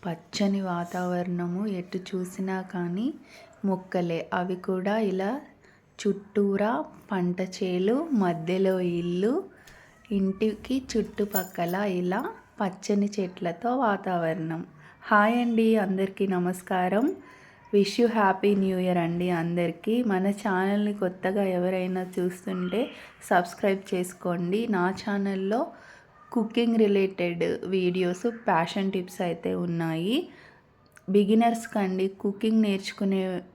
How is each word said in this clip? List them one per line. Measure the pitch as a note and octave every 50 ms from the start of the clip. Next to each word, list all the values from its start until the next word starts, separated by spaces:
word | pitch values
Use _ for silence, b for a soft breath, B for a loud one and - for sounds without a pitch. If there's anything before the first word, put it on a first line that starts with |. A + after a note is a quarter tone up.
| -
పచ్చని | F#3 E3 E3 - - - - G#3 G3+ G3 G3
వాతావరణము, | F#3+ F#3 F3 F3 F3 F3 - F3+ F3+ F3+ F3+ F3 F3 F#3 F3 F3 F3 F3 F3 F#3 G#3
ఎటు | A3 G3 F3+ F3 - -
చూసినా | F#3 F#3 - - F#3 F3+ F3+ F#3 - F#3+ F#3+ F#3+ F#3+
కానీ | F#3 F#3 - F3+ F3 F3 F3 F#3+ A3+ C#4+ D#4+ B B B B B B B B - -
మొక్కలే. | G3 F#3+ F#3 F#3 - - F#3 F3 E3+ E3 E3 - - -
అవి | F#3 F3+ F#3 F3+
కూడా | F3+ - - F#3+ F#3 F#3 G3+ G#3
ఇలా | A3+ A3 A3 G3 F#3 F#3+ G3 B3 D4 - - - b b b b b b _ _ - -
చుట్టూరా | G#3 G3 G3+ - - - G#3 G3+ G3+ G3 G3 G3+ G#3+ B3 D4 D4+ - - - - -
పంట | G#3 F#3 F3 F3+ F3 F#3
చేలు, | F#3 F3+ - - G3 F#3 F3+ F3+ F#3 G3+ A#3 C#4 E4 E4
మధ్యలో | C#4+ G#3+ F#3+ F3+ E3+ D#3+ D#3+ E3 F3+ F#3 F#3+ F#3+ F#3+ F#3
ఇల్లు, | F3+ F3+ F3 E3+ E3+ F3 F3 F3+ G3 A3 C4 F#4 F#4+ B B B B B B B B B B B B -
ఇంటికి | G#3+ G3 G3 F#3+ F#3+ - A3 A3 G#3 - - - B3+ C4+ C4 - -
చుట్టుపక్కల | A3 G3+ - - - G3+ G3+ - G3 F3+ - - - F3 E3+ F3+
ఇలా | F#3+ G#3 G#3 F3+ F3+ F3+ F3+ F#3 G#3+ C#4+ G4+ A4+ - - _ _ -
పచ్చని | G#3+ F#3+ F#3 - - - G#3 G3+ G3+ G3+ G3+ -
చెట్లతో | F#3+ F3+ F#3 - - F3 E3+ - - A#3+ B3
వాతావరణం. | C4+ C4 A3 G3+ F#3+ G3 F#3+ F3+ E3+ E3 D#3+ D#3+ E3 D#3+ E3 E3 D#3+ E3+ - B B B B B B
హాయ్ | - - A3 G#3 G#3 A3 A#3 A#3+
అండి, | A#3+ A#3+ A#3 A3 A3+ A3 A3
అందరికీ | A3 G3+ G3+ F#3+ F#3+ G3 G3 F#3+ - G3
నమస్కారం. | G3 F#3+ F3+ F3 F3+ F#3 F3+ - - G3+ F#3 F3+ F3+ F#3+ G#3 B3+ D#4+ F#4+ B B B B B B B B B B B -
Wish | G3+ G3 G3+ - -
you | A#3+ A3+ G#3+
happy | A3+ G#3 F#3+ F#3 F#3+ - G3+ G#3
new | G3 F#3+ F#3+ F#3+ F#3
year | F3+ F3+ F3+
అండి | F3 E3+ E3+ E3+ F3 F3+ F3+
అందరికీ. | F3+ E3 E3 E3+ E3+ F3 F3 E3+ E3+ - - G#3 A3+ A#3+ B3
మన | A3 G3 F#3 F#3+
ఛానల్ని | G3 G3+ G3+ - A3 F#3+ F3+ F#3+ G3 G3+ G3+ G#3 G#3 G3+
కొత్తగా | G3+ G3 F3+ F3+ - - F#3+ F#3+ G3+ G3+
ఎవరైనా | F#3+ F3+ F3 F3+ F#3 F#3+ F#3 F#3 F3+ F#3 F#3 F#3 F3+ F#3 -
చూస్తుంటే | F3+ F3+ F3+ - - G#3 F#3 F3+ F3+ F3+ F3+ G#3 C4+ B B B B B B B - -
సబ్స్క్రైబ్ | G#3 F3 F#3 G3 - - - G3+ F#3+ F#3+ G3 - -
చేసుకోండి. | F3+ F3+ F3+ - - - F#3 F3 E3+ F3 F3 F#3 G#3+ A#3
నా | A#3+ G#3 F3+ F3 F#3
ఛానల్లో | F#3+ F#3 - - G3+ G3 G3 G3+ G3 F#3+ F#3+ G3 G#3+ A#3+ D#4+ F4 B B B B B B B B _ - - -
కుకింగ్ | - A#3+ G#3+ A3 - A#3+ A#3+ A#3 A3+
రిలేటెడ్ | A3+ A3 G3+ G3+ G3 F#3+ F#3+ F#3+ - F3+ F3 E3+ E3+ E3 E3+ E3+ D#3+ -
వీడియోస్, | F3+ F#3+ F#3+ F3+ F3+ F3 F#3 F#3 F3 E3+ F3 - A#3+
ఫ్యాషన్ | A3+ A3+ - - F#3 F#3 F#3 F3+ - G3+ G3 F#3+
టిప్స్ | F#3+ F#3+ F3+ F3+ - -
అయితే | F#3+ F3 E3 E3+ - F3+ F#3
ఉన్నాయి. | F3+ F3 F3 E3+ E3+ E3 E3 D#3+ D#3+ E3+ G3 A#3+ E4 F4+ B B B B B B B B B _ _ _ _ _ - _ -
బిగినర్స్ | F#3+ G3+ G#3 F#3+ A3 A3+ A#3 A#3 A#3 A3+ A3+
కండి, | - - A3 G3 F#3 F#3 F#3 F#3
కుకింగ్ | F#3+ G3 - - G3+ G3 G3 - A3 A3 A3
నేర్చుకునే | A3 G#3 G3 F#3+ F#3+ - - - G3+ G3 G3 F#3+ F#3 F#3 F#3 F3 F3+ - -